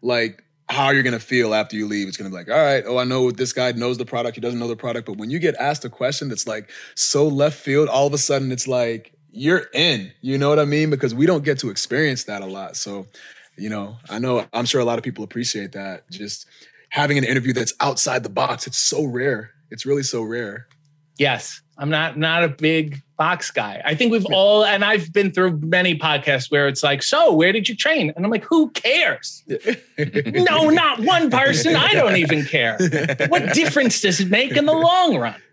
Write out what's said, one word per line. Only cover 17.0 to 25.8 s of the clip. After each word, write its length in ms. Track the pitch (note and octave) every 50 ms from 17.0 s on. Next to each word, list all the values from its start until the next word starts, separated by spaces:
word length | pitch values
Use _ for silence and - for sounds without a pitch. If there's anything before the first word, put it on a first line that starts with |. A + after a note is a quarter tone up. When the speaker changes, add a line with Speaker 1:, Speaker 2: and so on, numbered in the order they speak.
| D3 C#3+ C#3+ C#3+
Speaker 1:
an 60 | B2+
interview 280 | A2+ C3 C3+ A#2+ C3+ A#2+
that's 180 | B2+ A#2 A#2 - _
outside 420 | C3+ C#3+ - - - - B2 B2+
the 60 | A2+ A2+
box, 360 | F#2+ - - - A#2+ A#2+ -
it's 100 | B2+ B2 -
so 260 | - - - D3 D3+
rare. 460 | C#3 A#2+ B2 B2+ C#3+ B2+ G#2+ A2 - _ _ _ _
It's 160 | A2 A2 -
really 160 | C3+ C#3+ C#3+
so 200 | C3+ B2+ - A#2+
rare. 440 | A2 G#2+ A2+ A#2+ A#2 G2+ G2+ A#2 A#2+ _ _ _ _ _ _ _ _ _ _
Speaker 2:
Yes. 460 | - C#3+ C#3 B2+ G#2+ - - - - _ _ _ -
I'm 100 | C#3+ D3
not, 300 | D#3+ D3+ D#3+ D#3+ B2 D3
not 260 | D#3 D#3+ E3 E3+ F3
a 40 | D#3+
big 520 | C#3 - D#3 D#3 D#3+ D#3+ D#3 D3+ C#3+ C#3 _ _ _
box 340 | - D#3 E3 F3+ - - -
guy. 300 | - - A2 G#2 G2 - -
I 80 | D3 D#3
think 180 | D3+ B3+ A#3
we've 140 | A3 A3+ F#3+ G3+
Speaker 1:
Yeah. 80 | -
Speaker 2:
all, 280 | F#3+ G3 G3+ G#3 G#3+ G#3+
and 180 | G3+ G#3 G3 G3+
I've 260 | G3+ A3 G#3 E3 D#3+ E3
been 180 | G3+ G3+ G3
through 260 | - F3+ F#3 F#3 E3 D3+
many 340 | D3+ D#3+ F3+ F3+